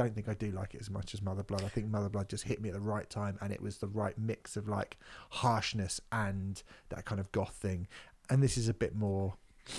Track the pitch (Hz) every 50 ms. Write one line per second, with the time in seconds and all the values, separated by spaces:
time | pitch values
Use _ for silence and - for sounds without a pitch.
0 | 120 117 107 107 101 110 104 - 110 104 92 95 101 - - - 107 101 95 101
1 | 95 - - 101 101 95 95 98 95 - 101 98 98 95 - 117 107 107 107 104
2 | 101 98 104 101 98 - 101 101 - - - - 110 101 87 98 101 107 104 104
3 | - - - 107 104 101 98 101 101 101 101 - - 104 101 - 104 101 101 107
4 | 104 98 - 107 110 113 107 - - - - 104 104 107 104 101 101 - - -
5 | - - - - - - - - 127 240 226 214 - - - 107 95 90 - -
6 | - - - 110 104 98 98 98 95 98 95 - - - - - - - - 87
7 | - - 107 98 92 - - 104 95 - - - - 95 92 87 95 - - -
8 | - - - - - - 135 135 139 123 - 127 113 113 107 - 107 - 92 107
9 | 107 101 98 98 98 95 95 - - - - - - - -